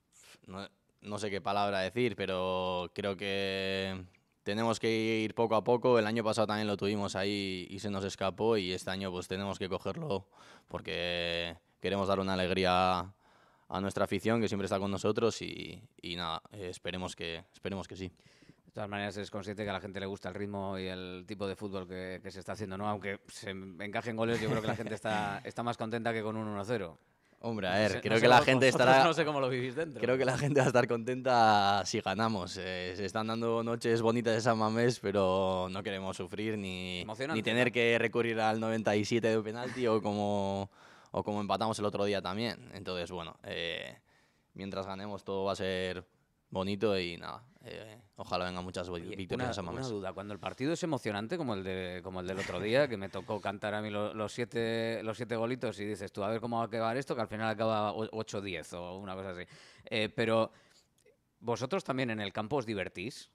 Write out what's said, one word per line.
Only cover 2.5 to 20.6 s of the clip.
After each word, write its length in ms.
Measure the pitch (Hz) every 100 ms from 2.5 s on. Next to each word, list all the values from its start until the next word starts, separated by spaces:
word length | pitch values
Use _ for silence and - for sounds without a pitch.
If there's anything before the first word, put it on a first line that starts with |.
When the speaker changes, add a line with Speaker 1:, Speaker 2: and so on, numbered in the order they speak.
| 92 92 90 87
Speaker 1:
creo 240 | - 101 92
que 880 | 98 98 98 95 95 95 95 95 90 _ _ _
tenemos 360 | - 104 117 110
que 120 | 113 113 110 110
ir 100 | 110
poco 220 | 98 113 110
a 80 |
poco. 340 | 98 123 127 120
El 60 | 107
año 180 | 117
pasado 220 | 107 107 104
también 200 | 104 107
lo 100 | 101
tuvimos 380 | 101 107 98 98
ahí 520 | 101 101 98 92 90
y 100 | 95
se 100 | 104
nos 160 | 98 98
escapó, 500 | - 98 85 110 110
y 140 | 90
este 200 | 92 -
año, 200 | 95 98
pues, 160 | 90 90
tenemos 300 | 95 98 92
que 80 | 95
cogerlo 640 | 92 98 95 156 98 - - - - _
porque 880 | 87 90 87 87 87 85 85 85 82 _ _
queremos 260 | 92 98 98
dar 120 | 98
una 140 | 95 95
alegría 640 | 90 92 92 90 92 90 92 - _ _ _ _ _
a 140 | 90
nuestra 240 | 98 101 98
afición, 340 | 101 107 117
que 60 | 104
siempre 180 | 98 95
está 140 | 98
con 120 | 101
nosotros, 500 | 95 107 110 117 -
y, 400 | 90 85 85 85 110 -
y 140 | 90 87
nada, 260 | 85 82 -
eh, 180 | 104 90
esperemos 460 | 92 87 90 92 -
que, 280 | 85 82 -
esperemos 360 | - 95 95 85
que 80 | 92
sí. 160 | 92 - _ _ - - -
Speaker 2:
De 60 |
todas 180 | - 104
maneras, 280 | 101 104 98
es 120 | 95
consciente 320 | 104 95 101
que 60 | 104
a 40 |
la 80 | 95
gente 180 | 98 95
le 60 | 95
gusta 240 | 98 92
el 60 | 95
ritmo 420 | 101 101